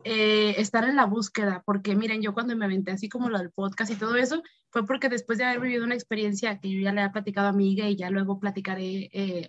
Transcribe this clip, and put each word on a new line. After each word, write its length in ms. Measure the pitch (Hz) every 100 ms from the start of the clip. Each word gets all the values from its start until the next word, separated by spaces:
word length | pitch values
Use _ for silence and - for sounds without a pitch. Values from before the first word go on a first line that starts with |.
eh, 500 | - 220 214 214 214 202
estar 240 | 208 233
en 120 | 240 277
la 80 |
búsqueda, 580 | 214 226 208 - 202 190
porque 300 | - 202 202
miren, 280 | 202 220 220
yo 120 | 208
cuando 220 | 202 240 226
me 80 |
aventé 260 | 202 190 185
así 180 | 190 208
como 200 | 247 240
lo 100 | 208
del 140 | 180
podcast 400 | - 196 196 220
y 20 |
todo 220 | 214 214 240
eso, 260 | 254 320 - _ _
fue 140 | 233
porque 240 | 202 262 269
después 300 | 240 - 226
de 60 |
haber 160 | 254 247
vivido 240 | 247 240
una 100 | 233
experiencia 640 | 247 - 214 208 196 226 202
que 120 | 196
yo 100 | 190
ya 120 | 196
le 100 | 202
había 100 | 202
platicado 340 | 208 208 202 202
a 60 |
Miguel 380 | 196 196 196 208
y 60 | 196
ya 140 | 180
luego 300 | 196 196 196
platicaré, 680 | 202 196 196 190 185 190 190
eh, 340 | 196 196 180